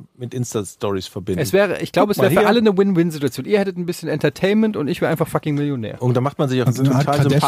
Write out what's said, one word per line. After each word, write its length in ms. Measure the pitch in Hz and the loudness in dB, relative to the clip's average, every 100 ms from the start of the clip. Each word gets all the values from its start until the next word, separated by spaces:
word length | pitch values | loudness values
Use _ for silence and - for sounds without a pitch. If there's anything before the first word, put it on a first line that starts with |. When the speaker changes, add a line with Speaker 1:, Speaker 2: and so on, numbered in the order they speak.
| - - | -20 -14
Speaker 1:
mit 200 | 123 - | -10 -6
Insta-Stories 720 | 120 113 98 - 107 98 - | -6 -6 -6 -6 -4 -4 -6
verbinden. 340 | 104 87 90 | -8 -4 -2
Speaker 2:
Es 100 | - | 0
wäre, 300 | 190 202 156 | 2 2 -2
ich 100 | 165 | -4
glaub, 140 | - 208 | 0 0
Speaker 1:
Guck 60 | |
Speaker 2:
es 60 | 202 | 2
wär 60 | 196 | 2
Speaker 1:
mal 40 | 160 | 4
Speaker 2:
für 40 | |
Speaker 1:
hier. 60 | 208 | 4
Speaker 2:
alle 120 | 233 | 4
eine 180 | 220 185 | 4 4
Win-Win-Situation. 680 | 202 175 170 156 139 - 139 | 2 2 0 0 -4 -4 -2
Ihr 100 | 202 | 0
hättet 200 | 196 180 | 0 -4
ein 100 | 175 | -6
bisschen 200 | 175 160 | -6 -6
Entertainment 680 | 151 151 - 190 214 220 208 | -2 -2 0 0 2 2 0
und 100 | 143 | -4
ich 140 | 170 | -2
wär 80 | 156 | -2
einfach 180 | 160 165 | 0 -2
fucking 280 | 160 156 143 | -4 -2 -2
Millionär. 440 | 147 135 104 - | -2 -4 -6 -2
Speaker 1:
Und 100 | 123 123 | 0 2
da 60 | |
macht 160 | 131 - | 0 0
man 100 | 143 | 0
sich 140 | 127 | 2
auch 60 | 120 | 2
Speaker 3:
Also 160 | 117 | 2
eine 100 | 135 | 2
Art 120 | 131 143 | 2 2
Speaker 1:
total 160 | 143 | 2
sympathisch, 180 | 143 139 | 2 4